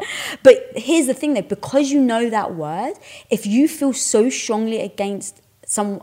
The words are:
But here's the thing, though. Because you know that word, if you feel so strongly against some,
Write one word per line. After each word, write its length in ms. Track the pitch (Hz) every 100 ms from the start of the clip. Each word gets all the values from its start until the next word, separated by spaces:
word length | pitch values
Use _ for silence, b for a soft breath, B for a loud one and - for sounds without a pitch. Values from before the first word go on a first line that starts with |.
| 403 B B B
But 300 | 262 254 - -
here's 300 | 220 330 262
the 80 |
thing, 180 | - 302
though. 80 | 240
Because 480 | 185 202 - 269 277
you 80 | 285
know 280 | 254 226 240
that 240 | 220 -
word, 400 | 165 151 170 269 415 B B B
if 160 | 214 208
you 200 | 226 311
feel 280 | - 277
so 340 | - - 220 247
strongly 500 | - - 214 220 220
against 600 | 196 - 202 196 - - _ _ -
some, 360 | - 202 202